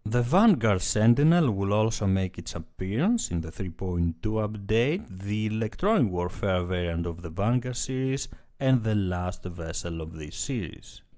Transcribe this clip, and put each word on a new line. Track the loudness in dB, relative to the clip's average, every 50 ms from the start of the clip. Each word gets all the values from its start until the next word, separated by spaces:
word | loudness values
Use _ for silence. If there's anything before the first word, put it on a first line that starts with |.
| -6
The | 0 0 0 2
Vanguard | 4 4 6 6 6 6 6 4 2 2 2
Sentinel | 0 0 2 4 6 6 6 6 6 4 4 4 4 2
will | 0 0 0 2 2
also | 2 2 0 0 0 0
make | 2 2 2 0 -2 -4 -8
its | -8 -8 -8
appearance | -8 -10 -10 -8 -6 -4 -2 0 0 2 2 2 0 -2 -2
in | -2 -2
the | -4 -4
three | -4 -4 -4 -4
point | -4 -4 -4 -2 0 2 0 0 0 -2 -2
two | -2 0
update, | 0 -2 -2 -4 -6 -2 0 2 2 2 0 -2 -4 -6 -10
the | -12 -8 -4 -4 -2 0 0
electronic | -2 -2 -2 -2 -4 -2 0 0 2 4 4 2 2
warfare | 2 0 -2 -2 -2 -2 0 0 0 0 0
variant | 0 -2 -2 0 0 -2 -2 -2
of | -4 -4 -6
the | -8 -6
Vanguard | -4 -2 0 2 0 0 -2 -4 -6
series | -6 -4 -4 -2 -2 -2 -2 -2 -4 -6 -10 -12 -14 -18 -20 -8 0
and | 2 4 4 4 4
the | 2 2
last | 2 2 0 0 -2 -2 -4 -4 -6 -6
vessel | -8 -8 -6 -6 -6 -6 -4 -4 -4 -4 -4
of | -6 -6 -8
this | -8 -8 -8 -8
series. | -6 -6 -4 -4 -4 -4 -6 -8 -12 -14 -18 -20 -20 -20 _ -20